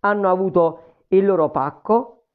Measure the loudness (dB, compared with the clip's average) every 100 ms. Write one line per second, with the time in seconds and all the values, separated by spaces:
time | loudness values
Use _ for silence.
0 | -2 0 0 0 0 0 0 -2 -20 _
1 | _ 0 2 0 0 -2 -6 -8 -2 -2
2 | -2 -16 _